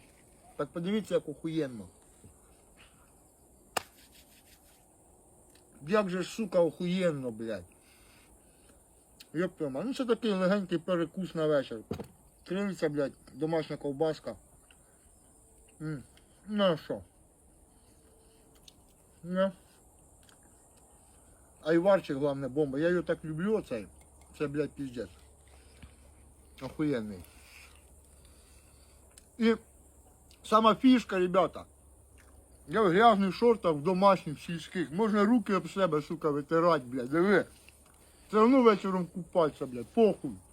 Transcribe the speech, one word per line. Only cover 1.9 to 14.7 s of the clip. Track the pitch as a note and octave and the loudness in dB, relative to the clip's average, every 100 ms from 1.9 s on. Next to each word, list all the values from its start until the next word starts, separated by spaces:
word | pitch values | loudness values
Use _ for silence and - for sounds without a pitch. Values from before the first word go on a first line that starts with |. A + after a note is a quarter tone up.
| - - _ - - _ _ _ - - _ _ _ _ _ _ _ _ - - - - - - - _ - _ _ _ _ _ _ _ _ _ _ _ - C#3+ | -20 -20 _ -20 -20 _ _ _ -20 -20 _ _ _ _ _ _ _ _ -14 -14 -18 -20 -20 -20 -20 _ -20 _ _ _ _ _ _ _ _ _ _ _ -20 -2
Як | G#3+ G3 | -2 0
же | F3+ | -4
ж, | E3+ | -6
сука, | - G3+ F#3 | -8 -2 2
охуєнно, | E3 - F3+ F#3 F3+ D3 B2+ | 2 0 -4 0 0 -2 -6
блядь. | A2 A2+ G2+ F2 _ _ - - - _ - _ _ _ _ _ _ _ - - | -8 -8 -10 -12 _ _ -20 -20 -20 _ -20 _ _ _ _ _ _ _ -20 -12
Йоп | D3+ F3+ - | -6 -6 -6
твою | D3 | -8
мать. | C3 A3 | -6 -6
Ну, | |
це | C4+ | -6
такий | B3 A3 A3+ | -4 -2 -2
легенький | F#3+ F3+ G#3 F3+ E3+ | 0 2 0 -2 -4
перекус | F3 F3 E3 - F3 | -2 -2 -4 -6 -8
на | E3 D#3 | -2 0
вечір. | D3 C3 A2+ - - - - _ _ - | 0 -2 -10 -10 -10 -10 -20 _ _ -8
Крильця, | F#3 G3+ E3+ D#3+ | -6 -4 -4 -4
блядь, | D3 C3+ - - | -2 -4 -6 -20
домашня | B2 D#3 E3 D3+ D3 | -8 -4 -4 -4 -8
ковбаска. | D3 C3+ D#3+ D3+ - G#2 - _ _ | -8 -2 -2 -4 -10 -14 -18 _ _